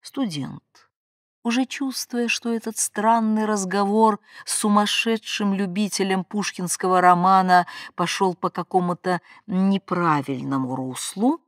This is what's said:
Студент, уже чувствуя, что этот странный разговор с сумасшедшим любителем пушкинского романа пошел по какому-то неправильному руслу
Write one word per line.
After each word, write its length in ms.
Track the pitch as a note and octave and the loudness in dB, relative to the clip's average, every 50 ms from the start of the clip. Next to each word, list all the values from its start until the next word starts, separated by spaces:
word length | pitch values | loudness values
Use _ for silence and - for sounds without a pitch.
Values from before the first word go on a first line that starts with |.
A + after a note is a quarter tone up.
Студент, 640 | _ - _ C#4 C4+ G#3+ D#3+ D3 C3 A2+ - - _ _ _ _ _ _ _ _ _ _ _ _ _ _ _ _ _ | _ -14 _ -4 -4 -4 -4 -6 -8 -8 -10 -16 _ _ _ _ _ _ _ _ _ _ _ _ _ _ _ _ _
уже 220 | A#3 A3+ B3 C4 | -2 0 0 -2
чувствуя, 600 | B3 - - C#4 C4+ B3 - - _ - A#3+ A#3+ | -2 -4 -6 -6 -6 -6 -8 -10 _ -4 -4 -2
что 260 | A#3 - - - A#3 A#3 | -2 -2 -4 -4 -4 -4
этот 240 | A3+ - A3+ A3 | -4 -4 -6 -6
странный 680 | - - - _ - G#3 A3 A3+ A#3 A3 A3 A3 G#3+ A3 | -4 -6 -4 _ 0 2 4 4 4 2 0 0 0 0
разговор 720 | G#3+ G#3+ G#3 F#3+ F#3 F#3 G3+ G3+ G3 G3+ A3 A3 A3 G#3 G3+ _ _ - - - | 0 -2 -2 -2 -2 -2 -2 0 2 4 4 4 4 4 2 _ _ -20 -20 -10
с 100 | - - | -8 -6
сумасшедшим 1000 | - - G#3+ G#3 G#3 G#3 G3+ - - - A#3 A3+ A3 - - - - G#3+ G3+ G3 | -2 0 2 2 4 2 2 0 -2 0 0 -2 -2 -4 -6 -6 -4 -2 -2 -2
любителем 720 | F#3+ G3+ F#3 F3 G3 G#3+ G3 - - G3 F#3+ F#4+ G3 F3 | -2 -2 -4 -2 -4 -4 -4 -2 -2 0 0 0 -2 -2
пушкинского 760 | _ - G#3 F#3+ - - - F#3 F3 - - - F#3 F#3 F3+ | _ -4 -4 -4 -4 -6 -6 -6 -6 -4 -2 0 2 2 6
романа 680 | F3+ F3+ F3+ F3 F3 F#3 F#3+ F#3+ F#3 F#3 F3+ F3+ F3+ - - - - - - | 6 6 6 6 6 4 6 4 6 6 4 4 4 2 -6 -16 -16 -18 -6
пошел 400 | - F3+ D#3+ - - G3+ F#3+ F3 | -4 -4 -4 -2 0 0 -2 -2
по 160 | _ - F3+ | _ -6 -6
какому-то 720 | _ - E3+ _ - F#3 F3+ F3 F3+ - _ F#3 F3+ E3+ _ _ - - _ | _ -4 -10 _ 0 0 0 0 -4 -4 _ -2 -2 -2 _ _ -20 -20 _
неправильному 1300 | - F#3 F#3 F#3 G3 G3 G3 _ - F#3+ F#3 F3 E3+ D3+ D3 C3+ - C#3 B2+ C3+ C3+ C3+ C3+ C3 B2 C3 | -4 -2 0 2 2 2 0 _ -2 -2 0 2 2 2 2 0 -4 -6 -6 -4 -4 -4 -2 -2 -4 -4
руслу 680 | C3 C3 C3 B2+ - - - - F#3+ G#3 B3+ D4+ E4+ _ | -6 -6 -8 -8 -8 -10 -10 -6 -2 0 0 0 -2 _